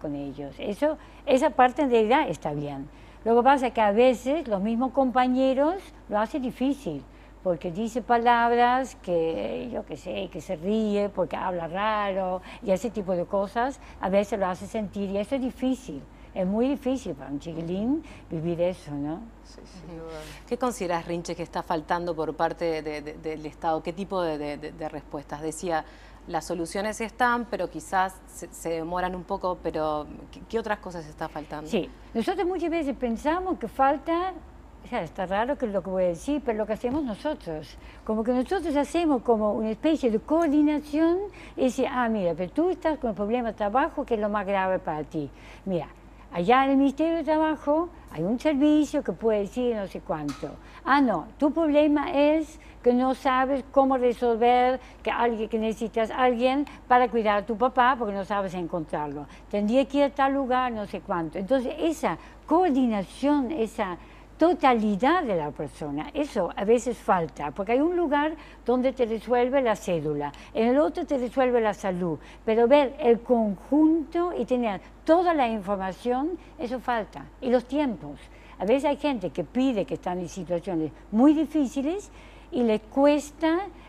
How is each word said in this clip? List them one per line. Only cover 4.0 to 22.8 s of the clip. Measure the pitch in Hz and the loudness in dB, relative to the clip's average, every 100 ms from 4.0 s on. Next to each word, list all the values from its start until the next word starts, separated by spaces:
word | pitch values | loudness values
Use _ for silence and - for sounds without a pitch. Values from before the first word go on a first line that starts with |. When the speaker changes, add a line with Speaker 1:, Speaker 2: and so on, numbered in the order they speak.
| 254 240 254 311 269 | 6 4 0 -2 -2
Speaker 1:
los | 196 | -2
mismos | 208 226 262 | 0 0 0
compañeros | - 262 254 254 254 262 262 294 381 - - - | 2 2 2 2 4 2 4 2 0 -8 -18 -4
lo | 208 | -2
hacen | 214 311 | -2 -2
difícil, | 254 - 262 277 180 143 - - - - | -4 -2 -2 -2 -4 -8 -10 -20 -20 -6
porque | 190 170 180 | -2 -2 -4
dice | 170 226 240 | -4 -4 -4
palabras | 208 240 233 233 233 240 240 254 254 - | 0 2 4 4 4 4 4 2 -2 -8
que, | - 170 165 160 - 240 247 | -2 0 0 -2 -4 -6 -6
yo | 233 208 | -8 -10
qué | 156 | -12
sé, | 185 202 180 | -10 -8 -8
que | 170 | -10
se | - 175 | -8 -6
ríe, | 175 220 214 202 202 | -2 0 0 0 -2
porque | 196 170 - | -2 -4 -2
habla | - 180 165 | -4 -4 -4
raro, | 185 214 214 202 190 185 185 - - | -2 0 0 -2 -2 -2 -4 -8 -8
y | - | -2
ese | 185 240 | 0 0
tipo | 208 180 | -4 -2
de | 180 | -2
cosas, | 170 196 196 240 254 262 - - | 0 -2 -2 -2 -2 -4 -16 -8
a | 196 | 0
veces | 196 208 214 | 2 2 0
lo | 185 | -2
hace | 185 196 | -2 -8
sentir, | 226 208 208 196 | -6 -6 -6 -4
y | 196 | -2
eso | 208 269 | -2 -2
es | |
difícil. | 254 - 262 254 - - - - - | -4 -2 -2 -2 -6 -12 -14 -20 -10
Es | - 185 | -4 0
muy | 214 262 | 2 0
difícil | 285 254 262 190 | 0 -2 -4 -6
para | 143 143 | -10 -8
un | 143 | -10
chiquilín | 165 160 165 185 226 311 - - - | -8 -8 -6 -4 -2 -2 -4 -18 -10
vivir | 165 165 170 | -6 -4 0
eso, | 175 185 - | -2 -2 -8
¿no? | 143 147 170 226 - | -6 -6 -8 -12 -20
Speaker 2:
Sí, | - - - | -20 -20 -20
sin | 185 160 165 | -18 -16 -14
duda. | 165 156 151 147 - | -14 -14 -14 -14 -8
Speaker 3:
¿Qué | 240 | -2
considerás, | 247 - 180 170 165 | -2 -2 -2 -2 -2
Rinche, | 175 170 170 | -6 -6 -8
que | |
está | 165 180 | -8 -8
faltando | - 170 156 175 175 160 | -4 -4 0 -2 -2 -4
por | 151 147 | -4 0
parte | 165 165 170 156 | -2 0 -4 -4